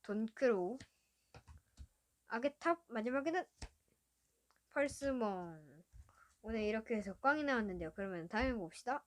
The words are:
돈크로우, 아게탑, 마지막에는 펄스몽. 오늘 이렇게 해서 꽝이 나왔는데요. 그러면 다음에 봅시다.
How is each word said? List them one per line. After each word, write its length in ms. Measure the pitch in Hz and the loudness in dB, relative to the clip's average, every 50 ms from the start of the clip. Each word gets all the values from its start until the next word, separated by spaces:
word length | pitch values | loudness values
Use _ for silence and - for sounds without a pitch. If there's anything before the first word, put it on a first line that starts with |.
돈크로우, 760 | - - 202 214 226 220 _ - 269 247 226 190 180 185 240 269 - _ _ _ _ _ _ _ _ _ - - _ - - - _ _ _ - - _ _ _ _ _ _ _ _ | -4 -2 -2 -2 -2 -2 _ 2 4 4 4 4 2 0 -2 -6 -10 _ _ _ _ _ _ _ _ _ -20 -20 _ -20 -20 -20 _ _ _ -18 -18 _ _ _ _ _ _ _ _
아게탑, 580 | - 208 233 247 285 285 _ - 339 339 339 _ - | -6 -4 0 0 -2 -2 _ 2 2 2 2 _ -6
마지막에는 560 | 226 220 214 240 254 277 277 330 330 370 - _ _ _ - - _ _ _ _ _ _ _ _ _ _ _ _ _ _ _ _ _ _ _ _ | -4 -2 -2 0 0 2 2 2 2 0 -2 _ _ _ -14 -14 _ _ _ _ _ _ _ _ _ _ _ _ _ _ _ _ _ _ _ _
펄스몽. 1120 | - 294 277 277 - - 277 277 269 247 226 208 196 180 180 170 160 156 151 143 135 156 - _ - - - - - - - _ _ _ - | 0 0 0 0 0 -2 -2 -2 0 0 0 0 0 -4 -6 -8 -12 -16 -18 -20 -20 -20 -20 _ -20 -20 -20 -20 -20 -20 -20 _ _ _ -8
오늘 140 | 220 226 220 | -4 -2 0
이렇게 360 | 214 208 214 220 220 - 233 | 2 2 0 0 0 0 -2
해서 180 | 214 196 196 190 - | -2 -2 -4 -8 2
꽝이 240 | - 269 294 302 294 | 4 4 4 4 2
나왔는데요. 480 | 285 262 233 214 202 185 175 165 160 - | 2 2 2 2 0 -2 -4 -4 -6 -4
그러면 340 | - 196 196 185 175 165 175 | -6 -4 -4 -4 -6 -6 -2
다음에 240 | - 214 254 262 | 0 2 2 2
봅시다. 520 | 247 220 170 160 - - - 240 269 285 _ | 0 -2 -4 -6 -10 -6 -2 -2 -2 -2 _